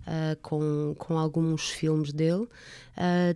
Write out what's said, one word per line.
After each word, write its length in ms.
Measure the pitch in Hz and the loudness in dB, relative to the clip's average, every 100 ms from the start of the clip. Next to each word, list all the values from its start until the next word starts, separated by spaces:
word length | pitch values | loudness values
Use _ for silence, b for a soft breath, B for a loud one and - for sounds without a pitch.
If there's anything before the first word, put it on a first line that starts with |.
| - | -6
ah, 300 | 160 156 156 | -2 -2 -2
com, 540 | - 151 151 147 147 151 | -4 -2 0 0 -2 -4
com 200 | - 160 | -2 0
alguns 520 | 160 160 160 156 - | 0 0 0 0 -4
filmes 440 | - 156 156 147 | -2 0 2 0
dele. 340 | 151 160 175 233 b b b b - | 0 2 2 -2 b b b b -4
Ah, 400 | 175 175 180 | 0 4 2